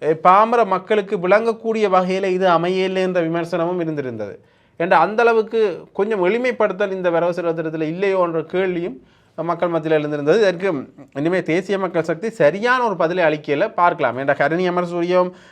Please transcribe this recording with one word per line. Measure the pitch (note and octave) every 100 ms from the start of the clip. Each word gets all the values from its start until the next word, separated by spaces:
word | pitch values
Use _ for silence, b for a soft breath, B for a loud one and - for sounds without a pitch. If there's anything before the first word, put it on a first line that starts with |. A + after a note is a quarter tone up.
அஹ், | C#3+
பாமர | D#3+ F#3 F#3+ A3+ A#3+
மக்களுக்கு | G3 F#3 F#3 G#3+ G3 G#3
விளங்கக்கூடிய | F3+ G#3 A3+ A3+ A3+ A3+ G#3
வகையில | F#3 F#3 F#3+
இது | G3 F#3 F#3+
அமையலை | E3 F3 F#3 F#3 F#3
என்ற | F#3 F3
விமர்சனமும் | E3 E3+ E3 F3 E3 F3+
இருந்திருந்தது. | D#3+ D3+ B2+ A2 G2+ - b b b b
என்ற | F3 F3+
அந்த | F3 A3
அளவுக்கு | A#3 A3+ G#3 A3+ G#3 D3+ D#3
கொஞ்சம் | - G#3 G#3 F3
எளிமைப்படுத்தல் | A#3 B3+ A#3 G#3 F#3 G3+
இந்த | F#3+ F3+
வரவு | E3+ E3+
செலவு | F3 E3+ D#3+
திட்டத்துல | D#3+ D#3+
இல்லையோ | D#3 E3+ G3 F#3+
என்ற | F3 D#3+
கேள்வியும் | D3+ F3+ F#3+ E3+ F3+ C4 b b b b
மக்கள் | E3 E3 F3+
மத்தியில் | E3 D#3 D#3
எழுந்திருந்தது. | D3 D3 C#3+ G#3
இதற்கு | G3+ E3+ F#3+ D3 A2 - C#3
இனிமே | C#3 D#3+ F#3
தேசிய | D#3+ E3+ F#3 G3
மக்கள் | F#3+ F3+
சக்தி | D#3+ D#3 A3
சரியான | A3 D3 F#3+ A#3+ B3+
ஒரு | A#3 F3
பதிலை | E3 F3+
அளிக்கல, | D#3+ D3+ D3+ C#3+ G#3+
பார்க்கலாம். | - F3 E3 B2+ B2
என்ற | C#3
ஹரணி | C#3 C#3+ E3 F#3
அமரசூரியம், | F3+ F3 F3 F3 F3+ F3+ F3+ B